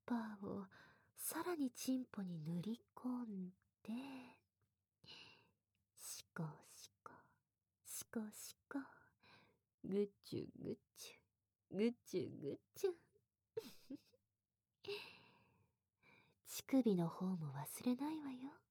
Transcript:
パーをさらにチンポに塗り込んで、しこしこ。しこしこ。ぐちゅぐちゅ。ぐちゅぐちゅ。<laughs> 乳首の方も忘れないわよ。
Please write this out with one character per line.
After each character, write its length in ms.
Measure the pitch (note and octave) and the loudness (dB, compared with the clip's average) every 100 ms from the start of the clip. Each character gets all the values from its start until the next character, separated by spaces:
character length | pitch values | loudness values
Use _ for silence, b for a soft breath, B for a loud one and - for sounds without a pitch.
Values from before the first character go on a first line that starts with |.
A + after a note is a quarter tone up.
| - | -2
パ 320 | A#3+ A3 G3+ | 0 0 -6
ー 60 | G3 | -4
を 180 | G3 F#3+ B B B B - | -4 -6 B B B B -6
さ 260 | - D#4 | -2 0
ら 120 | F4 E4 | 0 2
に 140 | B3+ | 2
チ 260 | - - C4 | 2 2 2
ン 80 | B3 | 2
ポ 160 | - | -2
に 180 | F#3 E3+ | -2 -2
塗 220 | D3+ F3 | 0 0
り 200 | G#3 A#3 - - | 0 -2 -6 -6
込 140 | B3+ | -2
ん 420 | B3 A#3 G3 F3+ - _ _ | -2 -2 -2 -4 -8 _ _
で、 80 | - A#3 C4+ C4 B3 - _ _ _ _ _ _ B B B B B B _ _ _ | -6 -4 -4 -8 -12 -18 _ _ _ _ _ _ B B B B B B _ _ _
し 300 | - - - - | -14 -10 -10 -8
こ 100 | - D#3 D3 - | -2 -2 -2 -16
し 240 | - - _ | -18 -18 _
こ。 80 | - - - _ _ _ _ _ | -16 -16 -20 _ _ _ _ _
し 220 | - - - | -8 -6 -4
こ 160 | A#3 G#3+ | -4 -4
し 240 | - - - - | -8 -12 -12 -4
こ。 100 | C#4 C4+ - - _ b b b b b _ | -4 -4 -14 -20 _ b b b b b _
ぐ 260 | - G3+ G3+ - | 2 4 4 0
ち 140 | - - | -4 -2
ゅ 100 | - - | -2 -6
ぐ 200 | - A#3+ _ - | -6 -6 _ -14
ち 240 | - - _ _ _ _ - | -14 -14 _ _ _ _ -6
ゅ。 40 | F#3 | 4
ぐ 160 | A#3 A#3+ - | 4 2 -2
ち 140 | F#3 | -2
ゅ 100 | - | 0
ぐ 280 | C3+ C#3+ - _ - | -2 -4 -6 _ 0
ち 120 | F#4+ | 0
ゅ。 100 | F4 - _ _ _ _ - | 0 -12 _ _ _ _ -8
<laughs> 440 | B3 - - C4 _ _ _ _ _ _ _ _ - G#4 B B B B B B B _ _ _ b b b b - | -8 -14 -12 -12 _ _ _ _ _ _ _ _ -6 -4 B B B B B B B _ _ _ b b b b -8
乳 160 | - | -6
首 320 | - C4+ A#3 F3+ | 6 8 10 8
の 140 | E3 | 6
方 160 | - F#3 | 4 2
も 280 | F3+ D3 | 2 0
忘 320 | C3+ D3 - B3 | -2 -4 0 2
れ 100 | B3 | 2
な 160 | D4 | 2
い 100 | D#4 | -2
わ 100 | C#4 | -4
よ。 220 | B3+ C4+ - _ | -6 -8 -10 _